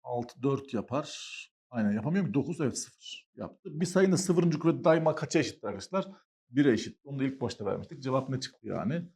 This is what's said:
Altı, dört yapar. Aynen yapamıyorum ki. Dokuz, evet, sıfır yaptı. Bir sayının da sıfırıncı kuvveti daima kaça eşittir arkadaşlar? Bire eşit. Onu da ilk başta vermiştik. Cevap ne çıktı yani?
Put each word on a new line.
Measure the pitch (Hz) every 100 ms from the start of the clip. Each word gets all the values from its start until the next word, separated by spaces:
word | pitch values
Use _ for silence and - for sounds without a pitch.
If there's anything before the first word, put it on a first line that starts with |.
Altı, | 127 123 120 -
dört | 135 135 135
yapar. | 113 - 135 151 - - - - _ _
Aynen | 120 107
yapamıyorum | 107 147 190 170
ki. |
Dokuz, | 139 147 165
evet, | 139 -
sıfır | - _ - - _
yaptı. | - 92 _ 190 151
Bir |
sayının | 175 185 190
da | 175
sıfırıncı | - 175 175 151
kuvveti | 165 139
daima | 170 160 160
kaça | 156 147 156
eşittir | 139 - 104
arkadaşlar? | 101 - 190 190 - _ _ _
Bire | 123 143
eşit. | 110 104 -
Onu | 139 139
da |
ilk | 135 131
başta | 117 -
vermiştik. | 101 98 - 143
Cevap | 131 131 131
ne | 131
çıktı | - _ 110
yani? | 90 92 170 175